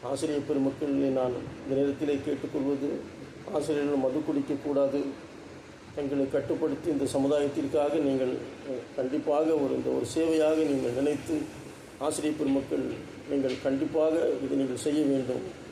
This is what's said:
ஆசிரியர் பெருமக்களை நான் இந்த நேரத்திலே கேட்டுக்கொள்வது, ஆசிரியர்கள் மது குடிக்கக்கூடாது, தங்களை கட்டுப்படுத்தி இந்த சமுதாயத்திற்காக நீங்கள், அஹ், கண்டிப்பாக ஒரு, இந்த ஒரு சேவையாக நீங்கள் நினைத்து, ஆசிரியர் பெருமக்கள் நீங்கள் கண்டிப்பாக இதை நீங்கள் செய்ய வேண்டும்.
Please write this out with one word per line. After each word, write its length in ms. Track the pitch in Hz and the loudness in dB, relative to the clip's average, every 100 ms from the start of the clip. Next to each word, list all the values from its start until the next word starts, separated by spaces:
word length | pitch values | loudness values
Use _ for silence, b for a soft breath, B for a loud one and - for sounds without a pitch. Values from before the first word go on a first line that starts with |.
ஆசிரியர் 440 | 123 139 160 147 139 | -4 -2 0 0 0
பெருமக்களை 460 | 143 135 131 147 | 2 2 0 0
நான் 400 | 139 139 131 127 123 - - | 2 2 2 2 0 -6 -10
இந்த 180 | - 135 | -2 2
நேரத்திலே 340 | 139 135 147 143 | 2 2 0 0
கேட்டுக்கொள்வது, 760 | 147 143 147 147 135 139 143 - - - - - - | 0 -4 -2 -2 0 0 -2 -4 -8 -12 -16 -14 -4
ஆசிரியர்கள் 420 | 175 143 147 143 143 | -4 0 0 2 2
மது 240 | 131 139 | 2 0
குடிக்கக்கூடாது, 840 | 147 143 139 143 151 139 139 143 139 - - - - - - - - - | 0 0 0 -2 0 2 4 2 -2 -6 -14 -16 -16 -18 -18 -18 -12 -6
தங்களை 340 | 143 143 135 | -2 0 2
கட்டுப்படுத்தி 600 | 143 - 160 156 139 - | 0 0 0 0 0 0
இந்த 160 | 143 135 | 0 2
சமுதாயத்திற்காக 880 | 139 135 147 143 143 135 147 147 156 | 2 4 4 2 0 0 2 2 2
நீங்கள், 380 | 143 135 131 | 2 2 2
அஹ், 600 | 127 - - - 127 - - | 0 -6 -10 -8 -8 -6 -4
கண்டிப்பாக 600 | 131 143 139 147 160 156 | -2 0 2 2 4 4
ஒரு, 180 | 139 | 2
இந்த 160 | 131 127 | 0 0
ஒரு 160 | 131 123 - | 0 0 0
சேவையாக 400 | 165 160 156 156 | 2 4 4 4
நீங்கள் 360 | 156 139 123 | 4 2 0
நினைத்து, 680 | 123 139 151 - 156 - - - - - - | 2 0 0 -2 -4 -4 -10 -14 -16 -18 -4
ஆசிரியர் 380 | 143 151 151 - | -2 0 -2 0
பெருமக்கள் 460 | 143 139 135 143 127 117 - - - | 2 2 2 -2 -2 -6 -10 -14 -4
நீங்கள் 260 | 143 131 123 | 0 0 0
கண்டிப்பாக 520 | 143 135 143 156 156 165 | 0 0 0 2 2 4
இதை 420 | 160 135 139 139 | 2 0 0 0
நீங்கள் 200 | 135 123 | 0 0
செய்ய 280 | 156 151 147 | 0 2 4
வேண்டும். 640 | 139 123 123 123 - - | 2 2 -2 -4 -10 -14